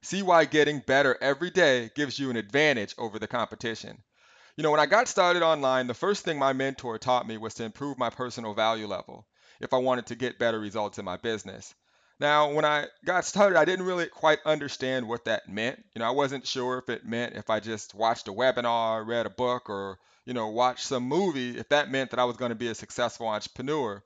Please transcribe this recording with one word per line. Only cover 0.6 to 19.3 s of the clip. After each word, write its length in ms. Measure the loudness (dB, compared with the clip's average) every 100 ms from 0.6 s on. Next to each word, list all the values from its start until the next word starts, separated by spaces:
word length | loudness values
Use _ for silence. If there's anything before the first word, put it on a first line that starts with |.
| 2 2
better 380 | 2 4 4 2
every 300 | 0 0 0
day 420 | 4 4 4 0
gives 240 | -4 -4 -4
you 120 | -4
an 80 | -4
advantage 580 | -2 2 2 2 -2 -6
over 220 | -8 -8
the 80 | -6
competition." 760 | -4 -4 -6 -8 -8 -12 -18 _ _ _ _ -20 -2
You 80 |
know, 80 | 2
when 80 | 4
I 60 | 6
got 240 | 4 4
started 340 | 4 4 6
online, 440 | 4 4 4 2 0
the 60 |
first 300 | -2 -2 -2
thing 160 | -2 0
my 140 | 2
mentor 440 | 2 -2 -4 -8 -6
taught 300 | 2 0 0
me 80 | -8
was 200 | -8 -8
to 100 | -10
improve 320 | -6 -8 -2
my 120 | -4
personal 440 | -2 -8 -6 -8
value 340 | 0 2 0 -4
level 400 | -8 -8 -18 -20 _ _ _
if 140 | 0
I 40 | 0
wanted 280 | 2 0 -2
to 100 | -4
get 240 | -4 0
better 180 | 0 0
results 400 | -4 -4 -6 -6
in 60 |
my 140 | -8 -6
business. 580 | -4 -4 -6 -16 -18 _ _ _ _ _
Now, 320 | 2 4 4
when 140 | 2
I 240 | 2 2 -2 _
got 220 | -2 -2 0
started, 340 | 4 6 6
I 60 | 4
didn't 200 | 2 -2
really 220 | -2 -4
quite 320 | 0 2 4 2
understand 600 | 0 -2 -6 -2 -2 -2
what 200 | -6 -2
that 240 | -4 -4
meant. 340 | -4 -4 -4 _
You 60 | -4
know, 60 | -2
I 60 |
wasn't 360 | 0 0 -2 -6
sure 300 | -4 -2 -4
if 100 | -4
it 180 | -8 -4
meant 300 | -4 -4 -8
if 140 | -2
I 100 | -2
just 340 | -2 -8 -10
watched 360 | -2 0 0 -4
a 40 |
webinar, 720 | 0 2 2 0 0 0 -2 -2
read 200 | -2
a 60 | -2